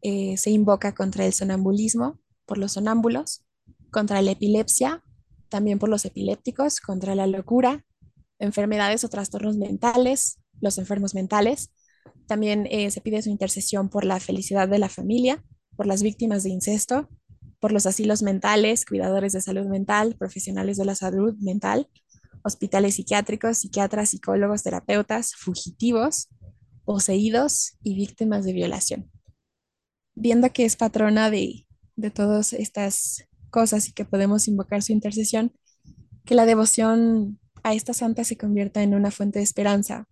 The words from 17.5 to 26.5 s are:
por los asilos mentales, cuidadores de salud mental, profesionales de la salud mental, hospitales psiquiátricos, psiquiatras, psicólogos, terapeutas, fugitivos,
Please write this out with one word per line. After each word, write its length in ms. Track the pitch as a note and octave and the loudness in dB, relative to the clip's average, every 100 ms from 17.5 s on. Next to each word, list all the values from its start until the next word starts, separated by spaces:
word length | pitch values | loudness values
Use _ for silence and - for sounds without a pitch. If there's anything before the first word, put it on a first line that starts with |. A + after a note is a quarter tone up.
| _ | _
por 140 | G#3+ | 0
los 140 | G#3 F#3+ | 2 2
asilos 360 | G3 G#3+ G#3 | 0 0 2
mentales, 640 | G3+ F#3+ G#3 G#3 G#3+ A#3 | 0 0 2 4 4 2
cuidadores 480 | - G3 F#3 F#3+ G3 | -2 -2 0 0 0
de 80 | F#3+ | -4
salud 260 | F#3+ F#3+ G3 | -4 -4 -2
mental, 480 | G3 G3 G#3 A3 A#3 | -2 0 2 2 -2
profesionales 580 | G3 F#3+ F#3+ F#3+ F#3+ G3+ | -8 -8 -6 -4 -2 -2
de 80 | |
la 100 | G3 | -2
salud 400 | G3 F#3 F#3+ G#3 G#3+ | -2 -2 0 0 0
mental, 500 | G3+ F#3+ F#3+ G#3+ C#4+ _ _ _ _ - | -4 -2 0 0 -2 _ _ _ _ -10
hospitales 520 | G#3+ - G3+ G3 G3+ G3 | -8 -6 -2 2 2 0
psiquiátricos, 600 | F#3 G#3 G#3 G#3 A3+ A3+ | -2 -2 -2 -4 -2 -2
psiquiatras, 520 | G3+ - G3 G#3 G#3 | -4 -2 0 0 -2
psicólogos, 520 | F#3+ - G3 G3+ G#3 | -4 -2 0 2 0
terapeutas, 720 | G3+ F#3 - G3+ G#3 A3 A#3+ | -2 -6 0 0 0 -2 -4
fugitivos, 960 | - - F3 - - A#3 A#3 B3 - - - - | -8 -8 -6 -8 -2 0 2 2 -2 -8 -16 -20